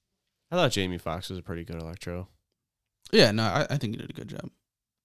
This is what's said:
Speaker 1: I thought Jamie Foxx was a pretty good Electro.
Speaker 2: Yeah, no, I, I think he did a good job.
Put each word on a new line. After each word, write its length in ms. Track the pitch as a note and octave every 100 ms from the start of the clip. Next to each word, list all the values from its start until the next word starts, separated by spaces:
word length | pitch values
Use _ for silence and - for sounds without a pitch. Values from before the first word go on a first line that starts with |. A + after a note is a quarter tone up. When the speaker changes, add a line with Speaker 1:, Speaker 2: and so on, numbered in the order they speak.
| _ _ _ _ _
Speaker 1:
I 60 | F3
thought 160 | D3
Jamie 260 | G#2 F#2 F2
Foxx 320 | - E2 -
was 100 | F#2
a 40 |
pretty 220 | E2+ E2+ E2
good 100 | E2+
Electro. 480 | D#2+ E2 - F2 F2+ _ _ _ _ _ _ _ -
Speaker 2:
Yeah, 200 | G#3+ B2
no, 120 | G#2+
I, 240 | A2+ C3 -
I 60 | C#3+
think 180 | G#2+ -
he 60 |
did 80 | -
a 40 |
good 160 | - -
job. 200 | - - - _ _ _ _